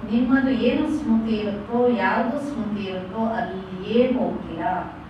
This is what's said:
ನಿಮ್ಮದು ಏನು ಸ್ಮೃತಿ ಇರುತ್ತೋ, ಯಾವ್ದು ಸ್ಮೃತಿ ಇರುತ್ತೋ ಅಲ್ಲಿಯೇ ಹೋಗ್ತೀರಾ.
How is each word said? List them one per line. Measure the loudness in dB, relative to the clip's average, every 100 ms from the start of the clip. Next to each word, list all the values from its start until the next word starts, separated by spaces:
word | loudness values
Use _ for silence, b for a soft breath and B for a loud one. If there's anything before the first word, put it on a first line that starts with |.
| 0
ನಿಮ್ಮದು | 0 4 4 4
ಏನು | 2 2 2 0
ಸ್ಮೃತಿ | 0 2 2 2 0
ಇರುತ್ತೋ, | -2 -4 -2 2 4
ಯಾವ್ದು | 4 2 2 0 -2
ಸ್ಮೃತಿ | -4 -6 -4 -4
ಇರುತ್ತೋ | -4 -6 -6 -2 -2
ಅಲ್ಲಿಯೇ | -2 -4 -6 -8 -10 0 4 4
ಹೋಗ್ತೀರಾ. | 2 0 -4 -8 -4 -2 -2 -6 -12